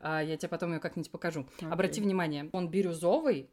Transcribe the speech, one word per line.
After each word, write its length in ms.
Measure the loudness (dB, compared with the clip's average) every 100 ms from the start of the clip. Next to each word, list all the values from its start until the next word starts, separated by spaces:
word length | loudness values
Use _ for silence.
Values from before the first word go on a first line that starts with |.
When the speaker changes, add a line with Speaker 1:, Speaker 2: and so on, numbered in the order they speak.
Speaker 1:
А, 220 | -2 0
я 140 | 0 -2
тебе 120 | -4
потом 220 | -2 -2
ее 80 | -2
как-нибудь 320 | -4 -4 -6
покажу. 300 | -4 -4 -4 -6 -8
Speaker 2:
Окей. 120 | -4
Speaker 1:
Обрати 320 | 0 0 2
внимание, 480 | 2 2 2 -2 -4
он 180 | -4 0
бирюзовый, 800 | 2 0 2 4 4 4 0 -2